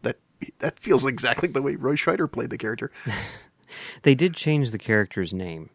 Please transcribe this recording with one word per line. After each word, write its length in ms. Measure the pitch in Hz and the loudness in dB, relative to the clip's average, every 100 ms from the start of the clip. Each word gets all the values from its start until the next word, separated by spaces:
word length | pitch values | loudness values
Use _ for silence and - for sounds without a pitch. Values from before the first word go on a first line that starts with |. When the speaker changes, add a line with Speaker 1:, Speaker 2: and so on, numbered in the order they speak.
Speaker 1:
that, 160 | - - _ _ - - | -4 -6 _ _ -16 -6
that 200 | 139 - | -6 -4
feels 260 | - 139 135 | 2 4 4
exactly 440 | 120 127 120 175 | 0 0 2 0
the 120 | 135 | 0
way 140 | 143 147 | -2 0
Roy 180 | 131 | 0
Scheider 380 | 147 - - 151 | 0 2 0 0
played 200 | - 120 | -2 -6
the 60 | - | -4
character. 320 | 110 117 - - - | -6 -4 -8 -8 -6
<laughs> 60 | 98 - - - _ - - - - | -6 -8 -14 -20 _ -20 -16 -16 2
Speaker 2:
They 120 | - 131 | 4 6
did 200 | 180 165 | 4 0
change 340 | 156 151 127 | 2 2 2
the 80 | 110 | -2
character's 560 | - 107 101 - 87 | 2 2 2 -2 -4
name, 380 | 92 90 80 76 | -4 -8 -10 -14